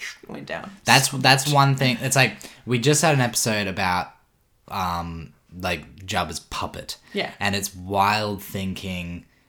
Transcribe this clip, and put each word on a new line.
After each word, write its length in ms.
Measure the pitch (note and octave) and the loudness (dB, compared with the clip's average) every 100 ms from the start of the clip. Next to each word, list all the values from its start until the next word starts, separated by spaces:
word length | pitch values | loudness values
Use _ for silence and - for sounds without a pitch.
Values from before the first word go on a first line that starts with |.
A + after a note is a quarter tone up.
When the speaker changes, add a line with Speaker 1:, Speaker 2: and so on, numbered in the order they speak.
| - - - | -16 -16 -16
Speaker 1:
went 200 | - - | -14 -10
down. 240 | E2 - - | -10 -12 -6
Speaker 2:
That's, 240 | - C3 C3 | 6 6 6
that's 420 | C#3 C3 C#3 D3 | 2 4 4 4
one 240 | C#3+ C#3 C3+ | 4 4 4
thing. 220 | C3 A#2+ | 2 0
It's 160 | C3 C3+ | 0 2
like, 200 | A#2+ - - - A2 | 2 0 -18 -14 -2
we 120 | B2 | 2
just 240 | B2+ D3 | 4 4
had 120 | E3 | 4
an 60 | C#3+ | 4
episode 480 | B2 - A#2+ G#2 G2 | 2 0 0 0 -2
about, 440 | F#2+ F#2 F2+ - _ _ _ _ _ - | -2 0 0 -4 _ _ _ _ _ -10
um, 640 | G2+ F2+ F2 E2+ E2 D#2+ _ _ F2 | -6 -4 -4 -6 -10 -14 _ _ -8
like, 480 | F#2 E2 - - F#2 | -6 -6 -8 -18 -6
Jabba's 340 | F#2 E2 D#2+ | -4 -4 -8
puppet. 560 | - - - - - - _ | -10 -8 -8 -10 -14 -16 _
Speaker 1:
Yeah. 180 | G3 - - | -8 -8 -4
Speaker 2:
And 160 | G2+ | -4
it's 200 | G2 F#2+ | -2 -6
wild 680 | F2+ F#2 G2 G2+ G#2+ G#2 G2 | -10 -4 2 2 2 -2 -6
thinking 840 | - G2+ F#2+ F2+ F#2+ F2+ F2 F2 - _ | -8 -6 -6 -6 -8 -8 -8 -12 -14 _